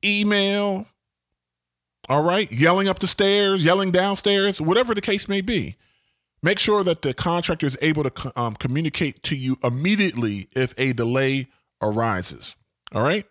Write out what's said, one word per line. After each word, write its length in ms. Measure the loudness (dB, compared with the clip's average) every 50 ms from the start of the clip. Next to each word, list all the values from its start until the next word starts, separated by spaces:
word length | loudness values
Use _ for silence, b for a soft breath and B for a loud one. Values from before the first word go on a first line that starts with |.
| 0
email, 840 | 0 0 2 2 2 2 2 2 2 0 0 0 -2 -2 -4 -8 _ _ _ _ _ _ _ _ _ _ _ _ _ _ _ _ _ _ _ _ _ _ _ -6
all 160 | -2 0 0 2
right? 260 | 2 2 0 0 -2
Yelling 360 | 0 2 4 4 6 4 4
up 120 | 2 0 0
the 80 | 0
stairs, 560 | -2 0 2 2 4 4 4 4 2 2 4 4
yelling 280 | 4 4 4 2 2
downstairs, 720 | 2 2 2 2 0 0 0 0 2 2 2 0 0 -2
whatever 340 | 0 2 2 2 2 2 -2
the 60 | -4
case 260 | -2 -2 -2 -2 -2
may 140 | -2 -4 -4
be. 340 | -2 -2 -2 -2 -4 -6 -10 _ _ _ _ _ _ _ _ _ _ _ _ _
Make 180 | -2 -2 0 0
sure 240 | 2 2 2 2 2
that 180 | 0 -2 0
the 120 | -2 -4 -4
contractor 520 | -2 -2 -2 -2 -2 -2 -2 -2 -2 -2
is 120 | -2 -2 0
able 220 | 0 0 0 0 -2
to 80 | -4
co-, 200 | -4 -6 -12 -8 -4
um, 200 | -4 -4 -4 -4
communicate 680 | -4 -6 -4 -2 -2 -2 -2 -2 -2 -4 -4 -4 _ -6
to 120 | -6 -6
you 220 | -4 -2 -4 -4 -2 -2
immediately 840 | -2 -2 0 0 0 2 2 2 0 0 -2 -4 -2 -4 -4 -8 _ _
if 180 | -2 -2 -2 -2
a 160 | -4 -2 -2 0
delay 540 | 0 -2 0 0 0 0 0 0 -2 -6 -8 _ _ _ _ _ _
arises, 760 | -4 -2 0 0 0 0 -2 -2 -4 -8 -12 -14 -16 -16 -18 _ _ _ _ _ _ -10 -4
all 80 | -2
right? 240 | -2 0 -2 -2 -6 _